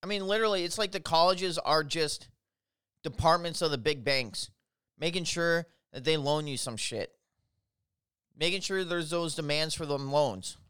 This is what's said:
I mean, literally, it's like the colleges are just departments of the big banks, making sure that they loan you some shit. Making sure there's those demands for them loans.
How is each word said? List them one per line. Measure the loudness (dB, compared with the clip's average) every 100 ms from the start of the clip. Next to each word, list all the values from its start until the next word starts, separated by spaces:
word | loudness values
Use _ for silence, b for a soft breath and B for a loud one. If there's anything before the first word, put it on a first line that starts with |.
I | -2
mean, | -4 0
literally, | 2 4 2
it's | 0 -2
like | -2
the | -4
colleges | 2 6 6 4 0 -2
are | 2 2
just | 2 0 0 -2 -10 _ _ _ _ _ _ _
departments | -10 2 4 4 2 -2
of | 0
the | 0
big | 0 -2
banks, | 0 0 0 -6 -10 _ _ _ _ _
making | -4 -2 -4
sure | 0 2 2 -2 b b
that | -6
they | 0 0
loan | 2 0 0
you | -6
some | -6 -4
shit. | -4 -4 -6 _ _ _ _ _ _ _ _ _ _ _ _ -4
Making | -2 -2
sure | -2 -4
there's | -2 -2 -2
those | -2 -2 -4
demands | -2 -2 -2 -4
for | -4
them | -4 0
loans. | 2 2 0 -10 -14 -20